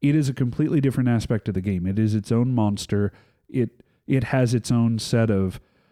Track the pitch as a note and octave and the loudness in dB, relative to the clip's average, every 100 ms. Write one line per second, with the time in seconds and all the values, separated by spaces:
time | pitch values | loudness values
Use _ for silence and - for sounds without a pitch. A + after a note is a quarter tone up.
0 | C#3+ D#3 C#3 B2 B2 A2+ D#3 E3 C3+ B2+ | 0 2 0 -2 -2 -2 0 2 0 2
1 | B2 A#2 - A2+ - F#2+ G2 F#2 F#2 G2 | 2 0 0 -4 -2 -4 -2 -2 -2 0
2 | A2 G#2+ G2+ A#2 B2+ B2 G#2 G2+ - G2+ | 0 0 0 0 2 2 0 -2 -2 -2
3 | G2+ - _ _ _ C3 A#2 _ _ _ | -2 -4 _ _ _ -4 -4 _ _ _
4 | - C3+ A#2+ C3 A#2+ A#2+ - A#2+ A#2 A2 | -2 -2 0 0 2 0 0 2 2 0
5 | - A#2 A2 G2 F#2+ - _ _ _ | 0 0 2 2 0 -4 _ _ _